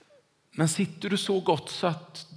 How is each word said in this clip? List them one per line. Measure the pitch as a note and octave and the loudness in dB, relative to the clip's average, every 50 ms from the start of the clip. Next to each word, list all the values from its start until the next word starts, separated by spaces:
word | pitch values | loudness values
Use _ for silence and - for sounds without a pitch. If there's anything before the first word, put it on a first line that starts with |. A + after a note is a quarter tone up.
| - _ - - _ _ _ _ _ _ | -20 _ -20 -20 _ _ _ _ _ _
Men | - D3 D#3+ D#3 | 0 2 2 2
sitter | - - G3 - - - G3+ G3 | 2 0 0 -2 -2 -6 -2 0
du | G3+ | 0
så | G3 - - G3 F#3 | 0 2 2 0 2
gott | F3+ F#3 D#3+ C3+ - - | 4 4 2 2 2 -6
så | - - F#3+ | -6 -2 0
att | F3 D#3+ - - - - - - - - | 0 0 -2 -8 -16 -16 -16 -16 -16 -16